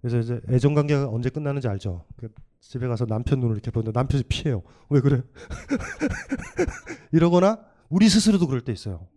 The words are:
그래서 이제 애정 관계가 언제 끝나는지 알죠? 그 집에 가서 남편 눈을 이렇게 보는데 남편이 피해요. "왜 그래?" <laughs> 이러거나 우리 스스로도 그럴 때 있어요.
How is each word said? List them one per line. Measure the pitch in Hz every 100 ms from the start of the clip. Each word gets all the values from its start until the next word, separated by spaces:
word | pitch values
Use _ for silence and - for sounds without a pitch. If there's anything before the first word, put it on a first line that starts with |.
그래서 | 123 117
이제 | 117 123 92
애정 | 127 143
관계가 | 147 147 143 139
언제 | 113 -
끝나는지 | 156 147 139 123
알죠? | 98 101 87 - -
그 | 113 - - _
집에 | _ 123 123
가서 | 113 117
남편 | 110 120 135
눈을 | 120
이렇게 | 107 120
보는데 | 117 110 113
남편이 | 131 143
피해요. | - - 156 113 - _ _
"왜 | 143
그래?" | 139 131 - - -
<laughs> | - - 277 - - 302 - - 277 - - 359 - - 330 -
이러거나 | 160 170 175 190 220 - _ _
우리 | 170 214
스스로도 | 214 214 196 151
그럴 | 131
때 | 123
있어요. | 104 107 85 90